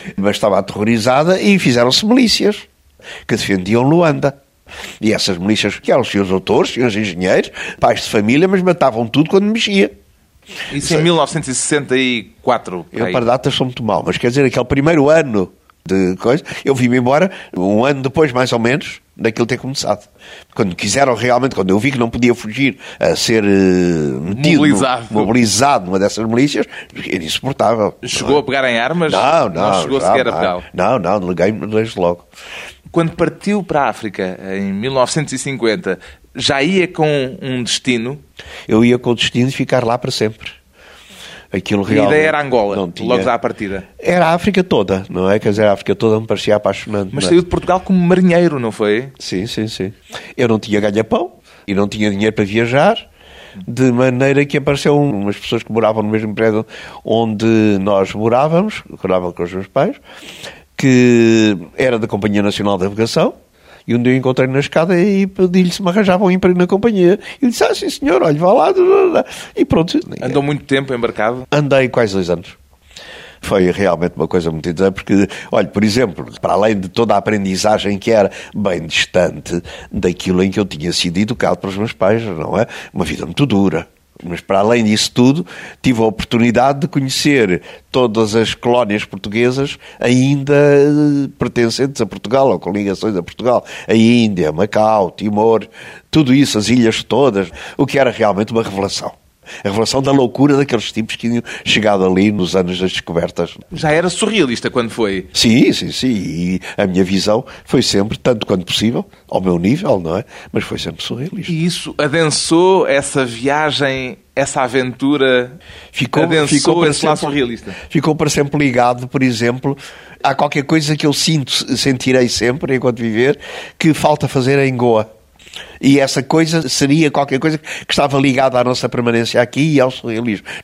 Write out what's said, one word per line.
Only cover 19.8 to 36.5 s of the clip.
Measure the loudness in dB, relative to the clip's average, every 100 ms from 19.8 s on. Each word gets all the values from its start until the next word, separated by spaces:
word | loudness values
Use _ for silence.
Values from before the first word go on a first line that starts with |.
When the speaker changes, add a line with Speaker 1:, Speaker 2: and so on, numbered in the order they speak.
| -2 -2 -4 _ -20 -20 -16
Speaker 1:
Quando | -4 -2 -2
quiseram | -4 0 2 2
realmente, | 2 2 0 -2
quando | 0
eu | 2
vi | 0
que | -2
não | -2
podia | 0 2 0
fugir | -2 -2 -2 -4 -12 -2
a | 0 0
ser, | 0 2
eh, | 4
metido | 4 4 4 2 0 -2 -4 -6 -2 2 4
Speaker 2:
Mobilizado. | 4 2 0 -2 -2
Speaker 1:
no, | -2
mobilizado | 2 2 2 2 2 2 0
numa | 0
dessas | 0 -2 -2
milícias, | 0 0 0 -6 -8 -18 -14 -6
era | -6
insuportável, | -4 -6 -6 -2 0 0 -2 -4
Speaker 2:
Chegou | -8 -6 0
Speaker 1:
não | 0
é? |
Speaker 2:
a |
pegar | 0 -2 0
em | -2
armas? | -2 -2 -2
Speaker 1:
Não, | 0 2 2 0
não, | 0 0
Speaker 2:
Não | 0
chegou | 0 0
Speaker 1:
jamais. | 2 2
Speaker 2:
sequer | 0
a | -2
pegá-lo? | -2 -4 -8 -2
Speaker 1:
Não, | 0 0
não, | 0 -2 -2
neguei-me | 0 0 0 -4
desde | -2 -2 -2
logo. | -2 -2 -10 -20 -20 -18 -18 -20 -6
Speaker 2:
Quando | -2 -2
partiu | -2 -4 -4 -4 -4
para | -2 -2
a | -2
África, | -4 -8 -6 -8 -8 -8 -6
em | -4
mil | -4 -4
novecentos | 0 0 0 -4
e | -6
cinquenta, | -6 -4 -2 -2 -4 -6 -8 -20 _
já | -8 -2